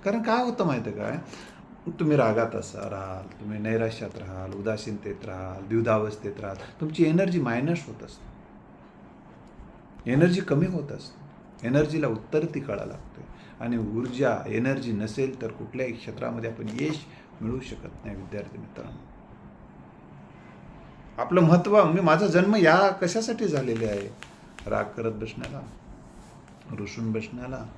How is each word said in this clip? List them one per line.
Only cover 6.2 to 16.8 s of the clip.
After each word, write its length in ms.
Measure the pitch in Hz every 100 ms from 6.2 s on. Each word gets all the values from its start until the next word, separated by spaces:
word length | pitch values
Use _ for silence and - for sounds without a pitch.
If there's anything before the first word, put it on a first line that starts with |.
| 104 101
राहाल, 180 | 104 95 - -
तुमची 220 | 156 156
एनर्जी 380 | 160 165 190 175
मायनस 440 | 127 117 143 170 -
होत 160 | 110
असते, 320 | - - - - - - - - - - - - - - - - - - - - -
एनर्जी 300 | 131 175 180
कमी 240 | 180 143 185
होत 260 | 175 139
असते, 340 | 104 - - - - - - 120
एनर्जीला 400 | 139 151 156 139
उत्तर 380 | 110 - 156 160
ती 140 | -
कळा 260 | 143 101 107
लागते. 400 | - - - - - - -
आणि 180 | 117 117
ऊर्जा, 600 | 104 110 123 123 135 104 113
एनर्जी 460 | 107 131 135 120
नसेल 500 | 104 107 135 135 117
तर 60 | 110
कुठल्याही 460 | - 110 123 127
क्षेत्रामध्ये 580 | 113 - 120 120 117 113
आपण 160 | 113 110
यश 320 | 113